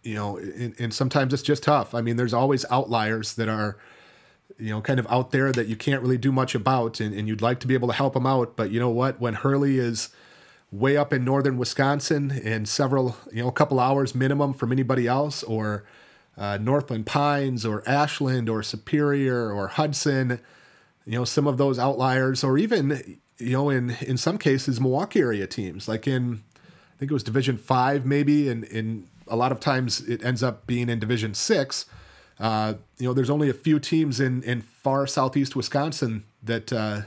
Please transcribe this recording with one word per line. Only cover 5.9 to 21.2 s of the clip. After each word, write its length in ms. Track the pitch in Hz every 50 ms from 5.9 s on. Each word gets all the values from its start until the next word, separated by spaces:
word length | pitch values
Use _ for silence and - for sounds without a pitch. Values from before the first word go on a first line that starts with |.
| 139 131
really 160 | 120 127 127
do 140 | 120 120 139
much 240 | 131 131 127 127 -
about, 460 | 117 95 135 131 123 117 110 - -
and, 120 | 110 107 98
and 140 | 104 107
you'd 140 | 110 107 104
like 180 | 110 120 127 127
to 80 | -
be 60 | 127 131
able 160 | 123 123 120
to 40 | 113
help 220 | - 143 131 -
'em 100 | 131 127
out. 300 | 131 135 127 117 117 -
But 160 | - 110 98
you 80 | 110 117
know 100 | 123 123
what? 300 | 117 120 131 135 127 -
When 140 | 120 117 107
Hurley 440 | - - 139 139 139 143 139 135
is 320 | 127 123 120 113 107 - - - - - - - - - - - _ _ -
way 240 | 101 101 123 139 143
up 160 | 147 143 143
in 140 | 143 127 123
northern 320 | 131 135 139 139 139 131
Wisconsin 760 | 123 123 - - - 135 139 143 131 - - 160 143 143 135
and 380 | 139 123 - 110 113 110 104 -
several, 480 | - - 143 127 139 135 127 123 117 - - -
you 120 | - 113 120
know, 60 | 127
a 20 |
couple 280 | 123 - 151 - 139 127
hours 360 | 123 131 139 139 135 127 -
minimum 380 | 123 131 135 139 143 143 139 131
from 180 | - 131 117
anybody 360 | 131 135 131 120 131 123 120
else, 360 | 117 127 139 147 147 139 - -
or, 400 | 113 113 110 107 107 104 101 - - - - - - - _ _ _ -
uh, 200 | - 101 101 101
Northland 480 | 101 107 127 139 147 135 - 120 110 107
Pines 600 | - - 143 143 147 143 143 139 135 127 110 113
or 180 | 110 107 101 -
Ashland 640 | - 139 143 151 147 - - 143 131 131 123 113
or 160 | 113 110 107 104
Superior 880 | - - 110 - - - 147 147 143 143 139 135 127 123 120 117 107
or 160 | 101 101 98
Hudson, 720 | 95 - - 156 151 139 - - 147 135 131 131 123 123 120 - - - - - - _ _ _ _ _ _ -
you 80 | - 113
know, 120 | 123